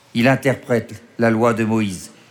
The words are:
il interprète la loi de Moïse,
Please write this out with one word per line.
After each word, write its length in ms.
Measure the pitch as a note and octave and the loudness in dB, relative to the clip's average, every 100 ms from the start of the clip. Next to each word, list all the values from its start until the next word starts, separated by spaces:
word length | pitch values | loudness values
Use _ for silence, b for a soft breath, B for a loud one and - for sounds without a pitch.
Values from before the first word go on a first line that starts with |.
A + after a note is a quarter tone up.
| _ | _
il 140 | A#2 A#2+ | 0 2
interprète 760 | C3 C3+ A#2+ - A#2+ - - - - | 2 0 -2 0 -2 -2 -12 -14 -2
la 120 | A#2 | 0
loi 220 | A2 A#2 | 2 2
de 120 | A2+ | 0
Moïse, 480 | A2 A2 G#2 F2 - - - | 0 0 -2 -6 -12 -20 -20